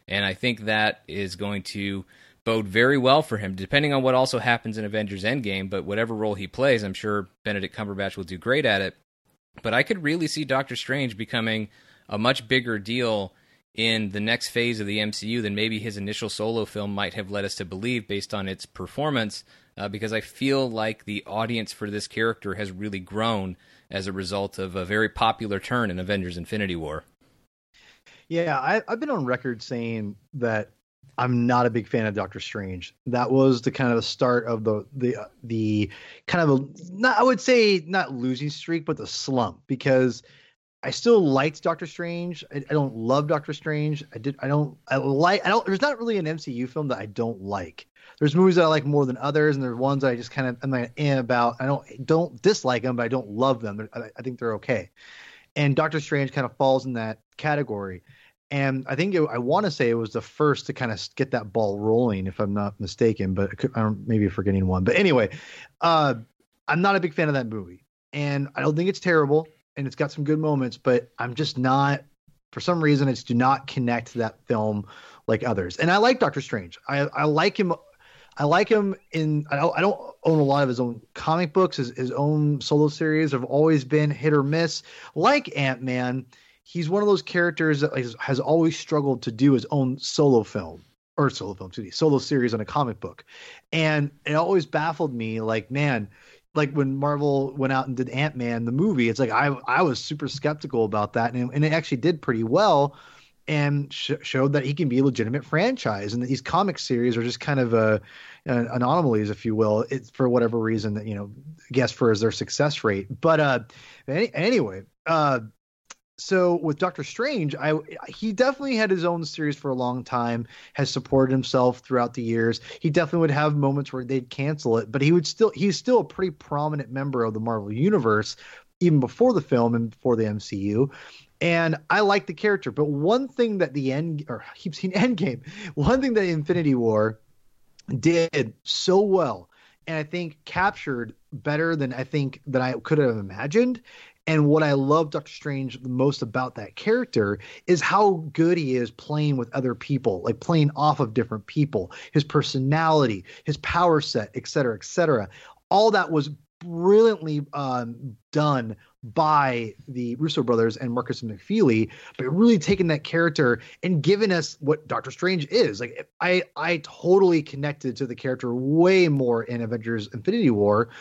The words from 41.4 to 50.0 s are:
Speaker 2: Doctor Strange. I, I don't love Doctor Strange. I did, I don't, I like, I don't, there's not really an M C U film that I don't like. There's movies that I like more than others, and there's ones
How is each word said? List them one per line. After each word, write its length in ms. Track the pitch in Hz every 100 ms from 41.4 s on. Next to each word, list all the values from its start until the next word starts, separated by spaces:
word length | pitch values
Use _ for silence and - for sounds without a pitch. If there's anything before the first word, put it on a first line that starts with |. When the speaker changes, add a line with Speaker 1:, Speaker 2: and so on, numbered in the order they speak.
| 151 151
Speaker 2:
Doctor 240 | 175 165 165
Strange. 580 | - 170 170 175 160 -
I, 40 | 143
I 160 | 135
don't 220 | 151 139 113
love 320 | 113 139 147
Doctor 260 | 156 147
Strange. 500 | 147 156 151 151 147 147
I 60 | 113
did, 160 | 127 139
I 80 | 135
don't, 300 | 147 147 - -
I 100 | 135
like, 480 | 135 139 170 196 175
I 40 |
don't, 160 | 220 196
there's 160 | 190
not 180 | 294 247
really 180 | 233 208
an 100 | 156
M 100 | 160
C 120 | -
U 140 | 120 127
film 200 | 156 147
that 100 | 107
I 80 | 104
don't 340 | 101 117 101
like. 460 | 98 101 85 - - _ - -
There's 160 | 151 160
movies 200 | 190 175
that 80 |
I 40 | 160
like 180 | 156 143
more 200 | 147 135
than 120 | 123
others, 380 | 139 151 151 139
and 80 |
there's 120 | 127 117
ones 280 | 131 139